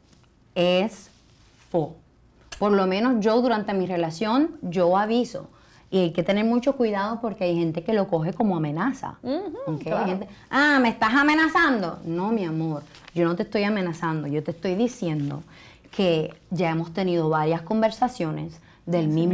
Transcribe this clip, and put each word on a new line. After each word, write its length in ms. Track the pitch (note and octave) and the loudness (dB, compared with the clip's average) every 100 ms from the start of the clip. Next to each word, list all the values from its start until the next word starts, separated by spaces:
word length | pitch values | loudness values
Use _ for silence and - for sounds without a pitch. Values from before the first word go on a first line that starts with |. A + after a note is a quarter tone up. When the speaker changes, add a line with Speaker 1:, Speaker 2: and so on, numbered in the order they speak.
| _ _ _ _ _ | _ _ _ _ _
Speaker 1:
es 560 | F3+ F3 F3+ A3 - - _ _ - - _ - | 0 2 4 0 -4 -20 _ _ -20 -20 _ -2
fo. 240 | E3+ C#3+ - _ _ _ _ - - | -2 -2 -6 _ _ _ _ -16 -2
Por 120 | G3+ | 2
lo 140 | G3+ F#3 | 2 2
menos 300 | F#3+ B3 A#3 | 2 2 2
yo 220 | G#3 A3+ | 4 4
durante 320 | B3 A3 G#3 | 2 0 0
mi 140 | G3 F3+ | -2 -2
relación, 680 | F3 E3 E3 G#3+ B3+ E4 - | 0 -2 -2 0 2 0 -2
yo 340 | F3+ F3 F3 F#3+ | -4 2 4 4
aviso. 540 | G#3+ A#3 A#3 - - - - - - | 2 0 -2 -6 -14 -20 -20 -20 -2
Y 100 | F#3+ | 0
hay 120 | F3 | 2
que 100 | E3 | 0
tener 220 | E3+ G3+ | 0 2
mucho 320 | A3+ A#3+ C#4 C4+ | 2 2 0 0
cuidado 460 | A3+ G3+ G3+ A3+ | 0 0 -4 -4
porque 240 | A3+ G3+ F3+ | -6 -2 0
hay 120 | E3+ | 0
gente 240 | E3 E3 | 0 -2
que 120 | E3 | 0
lo 160 | A3 G3 | 0 2
coge 240 | E3 D#3+ | 0 -2
como 240 | D#3+ G#3+ E3+ | -2 -2 0
amenaza. 580 | D3+ D3+ A#3+ - - - | -2 -2 -2 -4 -10 -10
Speaker 2:
Ujú, 320 | B3 D#4 G4 G#4+ C#5 | -6 -6 -6 -8 -8
Speaker 1:
¿Ok? 100 | D3+ | -6
Hay 60 | D#3+ | -4
Speaker 2:
claro. 200 | E3 F#3+ | -2 -2
Speaker 1:
gente, 220 | F#3+ - - - | -4 -8 -18 -4
"Ah, 280 | C4 D4 C#4 | 2 4 4
¿me 80 | A#3+ | 2
estás 240 | A3+ A3 | 2 2
amenazando?". 840 | C4+ D4 D#4 D#4+ F4 D#4+ A#3 E3+ - | 4 4 4 4 4 2 2 -2 -6
No, 260 | E3 E3+ G3+ | -4 -2 0
mi 100 | A3+ | 0
amor, 400 | E3+ D#3+ D#3+ D3 - - - E3+ | -2 -2 -2 -4 -10 -20 -8 0
yo 80 | |
no 140 | E3+ F3 | 0 0
te 60 | |
estoy 200 | G#3+ G#3+ | -2 0
amenazando. 640 | G3+ G#3 F3+ D#3+ E3 D#3 D3 | 0 0 -2 -2 -2 -2 -2
Yo 160 | D3+ | -4
te 80 | D3+ | -4
estoy 240 | E3 G3 F#3 | -6 -2 0
diciendo 680 | A#3+ - F3 D3+ C#3+ C#3+ - - - - - - | 0 -2 -4 -2 -4 -6 -14 -20 -20 -20 -12 0
que 380 | F#3 D#3+ D#3 - - | 2 2 -2 -8 -8
ya 220 | E3+ E3+ | -2 0
hemos 200 | D#3+ E3 | 0 -2
tenido 360 | - F#3 E3+ D#3 | -2 0 2 2
varias 320 | D#3 D#3 E3 | 2 0 0
conversaciones 1000 | E3 A3 A3 G#3+ B3 - E3 D3+ E3 - - - - | -2 0 0 0 -2 -2 -4 -4 -8 -12 -20 -14 -2
del 200 | E3+ D#3 | 0 2
Speaker 3:
Así 100 | D#3 | 2
Speaker 1:
mismo 140 | F3 | 2